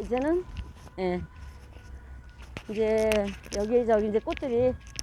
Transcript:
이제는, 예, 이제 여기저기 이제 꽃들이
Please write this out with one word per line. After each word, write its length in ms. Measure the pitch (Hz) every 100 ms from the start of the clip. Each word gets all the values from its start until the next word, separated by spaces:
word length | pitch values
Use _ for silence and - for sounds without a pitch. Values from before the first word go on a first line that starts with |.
이제는, 420 | 196 247 285 349 370 - - - - -
예, 220 | 185 180 175 - - - - - - - - - - - - - -
이제 400 | 214 220 220 220 214 202 185 - 202
여기저기 500 | 208 240 226 214 214
이제 100 | 214
꽃들이 540 | 226 339 285 233 254 240 - -